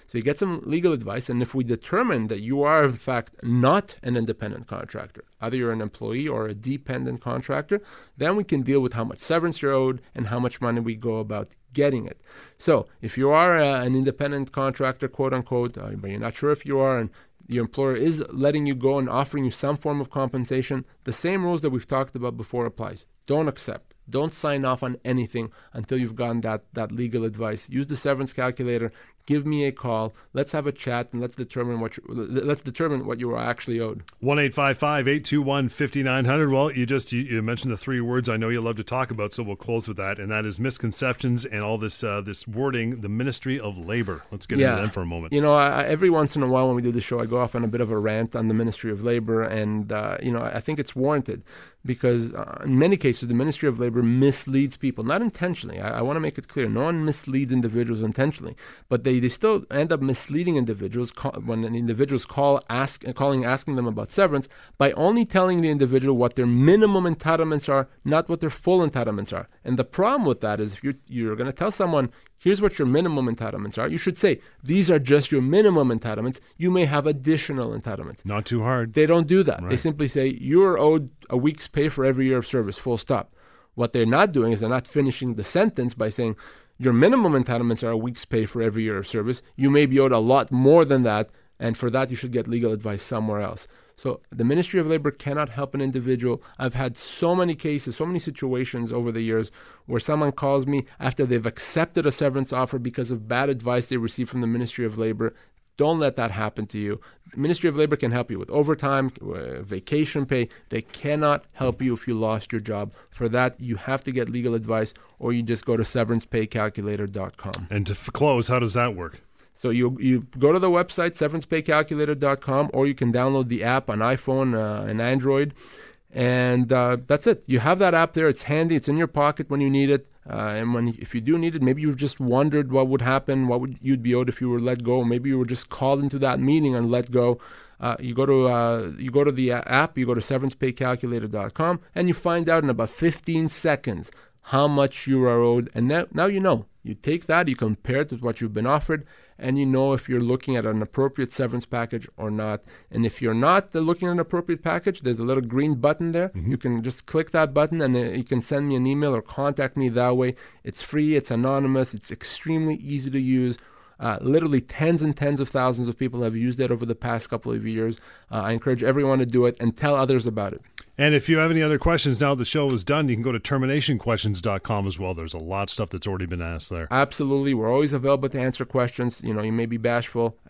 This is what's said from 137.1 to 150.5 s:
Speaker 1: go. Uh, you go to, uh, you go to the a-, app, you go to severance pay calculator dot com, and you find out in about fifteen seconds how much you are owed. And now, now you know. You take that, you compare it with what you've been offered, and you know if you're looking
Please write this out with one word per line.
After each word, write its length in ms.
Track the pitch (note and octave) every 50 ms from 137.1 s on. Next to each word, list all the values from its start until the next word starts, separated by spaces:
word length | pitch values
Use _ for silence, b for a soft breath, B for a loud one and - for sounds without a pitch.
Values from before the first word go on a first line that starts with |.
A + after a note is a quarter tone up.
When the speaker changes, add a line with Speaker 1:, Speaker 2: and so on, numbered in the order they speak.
Speaker 1:
go. 280 | B2 B2 A#2+ A#2+ B2 A#2+ B B B B B B B B
Uh, 160 | B2 A#2+ A#2 -
you 140 | - B2 A#2+
go 120 | A#2+ C3+
to, 220 | C#3 C#3 C3+ C3 B2+
uh, 440 | B2 A#2+ A#2 A#2 A#2 A#2 G#2 F2 D2 -
you 140 | B2+ C3
go 120 | A#2+ C#3 C#3+
to 80 | D3
the 180 | C#3 B2+ B2+ B2
a-, 140 | A#2+ A#2+ -
app, 320 | - B2+ C3+ B2+ - - C3
you 80 | B2+
go 80 | A#2+ B2
to 80 | A#2
severance 340 | G#2 - C#3 C3 C3 C3+ C3
pay 160 | - - C3
calculator 560 | A#2+ - C3 B2+ B2 B2 - A#2+ A#2+ A#2 A2 G#2+
dot 260 | G#2+ G#2+ G2 G#2+ -
com, 260 | - D#3+ E3+ F3 E3 b b b
and 120 | F3 F3 F3+
you 60 | E3
find 360 | - - F3 E3+ E3+ E3+ D#3+
out 140 | E3 E3 D#3
in 60 | C#3
about 200 | B2 A2+ A2+ A2
fifteen 600 | - - D#3+ E3+ D3 - - - E3 D#3+ D#3+ D#3
seconds 640 | - - - E3+ D3 C#3+ - C3+ G#2 E2+ - - - b b b b b b -
how 200 | - C3+ C#3+ D3
much 400 | D3 C#3+ C#3 C3+ - - - C#3
you 160 | C3+ C3 B2+
are 180 | B2 A#2+ A#2+
owed. 280 | A#2+ A#2+ A#2+ A#2+ A#2+ A#2+ -
And 140 | A#2 A#2 B2+
now, 180 | D3 E3+ E3+ -
now 140 | - D3+ E3+
you 140 | G3+ G3+ F#3+
know. 260 | F#3+ F#3+ D3+ A2+ G#2+ _ _ _ -
You 100 | - -
take 320 | - - D3 D#3 E3+ - -
that, 200 | D#3+ E3+ F3+ D3
you 80 | C3
compare 460 | - B2+ A2 G#2+ - - - B2+ C#3
it 100 | D3+ D3
with 100 | C3+ A#2
what 200 | B2+ A#2+ A2+ -
you've 120 | A#2+ A2 G#2
been 120 | G#2 A2 B2+
offered, 380 | C#3+ D3+ D3 - D#3+ D3+ D3 b b b b b b b
and 180 | - B2+ C3 C#3
you 80 | C#3
know 280 | C3+ C3 C3 C3+ C#3 C3+
if 160 | B2 - -
you're 100 | B2+ B2
looking 380 | A#2+ A#2 A#2+ G#2+ - -